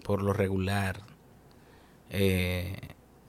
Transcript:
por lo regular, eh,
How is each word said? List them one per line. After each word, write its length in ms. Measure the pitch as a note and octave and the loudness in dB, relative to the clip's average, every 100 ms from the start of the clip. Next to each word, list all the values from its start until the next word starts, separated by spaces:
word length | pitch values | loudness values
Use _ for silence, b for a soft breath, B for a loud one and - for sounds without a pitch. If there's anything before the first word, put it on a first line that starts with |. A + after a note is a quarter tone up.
| - | -2
por 160 | G2 | 0
lo 80 | G2 | 2
regular, 680 | G2 F#2+ F#2+ F#2 G2+ F#2+ F#2+ - - - - - b b b b b - | 2 2 2 0 0 -2 -4 -12 -20 -20 -20 -20 b b b b b -8
eh, 680 | G2 G2 F#2 F2+ F2+ F2+ F#2+ - - - - | 0 2 4 2 -2 -4 -8 -12 -16 -20 -20